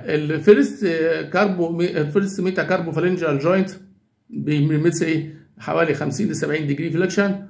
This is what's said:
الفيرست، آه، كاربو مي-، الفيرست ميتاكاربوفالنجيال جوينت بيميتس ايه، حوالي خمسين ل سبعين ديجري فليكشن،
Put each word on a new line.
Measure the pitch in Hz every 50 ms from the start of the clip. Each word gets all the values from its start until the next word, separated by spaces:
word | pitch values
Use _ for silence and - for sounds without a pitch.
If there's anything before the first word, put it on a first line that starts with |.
| -
الفيرست، | 196 156 151 151 147 160 143 - 208 208 277 277 - - - 208
آه، | 170 165 160 156 165 160 156
كاربو | - - - 180 208 196 185 175 170 165
مي-، | 170 170 175 175 175
الفيرست | 165 147 143 147 202 196 190 - -
ميتاكاربوفالنجيال | 180 190 185 - 160 - 185 175 175 165 135 143 170 180 185 165 165 156 143 135
جوينت | 139 170 190 196 185 185 - - - - - _ _ _ _ _ _ _
بيميتس | - 147 139 147 151 147 143 160 156 151 160 175 - - 151
ايه، | 160 160 147 147 - - - - _ _
حوالي | - - 151 160 165 165 156 139
خمسين | - 151 147 143 - 214 170
ل | 151
سبعين | - 160 147 147 160 156
ديجري | 139 143 143 170 165
فليكشن، | 147 170 190 180 - 202 202 202 190 - - -